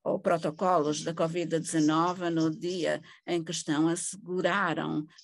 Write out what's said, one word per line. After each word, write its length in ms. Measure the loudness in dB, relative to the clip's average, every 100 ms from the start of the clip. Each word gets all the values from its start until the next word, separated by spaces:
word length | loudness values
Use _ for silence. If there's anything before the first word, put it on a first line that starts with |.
ou 160 | -4 -2
protocolos 840 | 0 0 0 0 2 4 2 0
da 100 | -4
covid 460 | -2 0 0 -2 -2
dezanove 720 | 0 2 4 4 2 0 -2
no 200 | 2 0
dia 500 | 0 -4 -2 -2 -2 -6 -16
em 200 | -4 -4
questão 420 | -2 -6 -2 2 2
asseguraram 1200 | 0 -4 -10 -6 -2 0 0 0 -2 -2 -4 -6 -14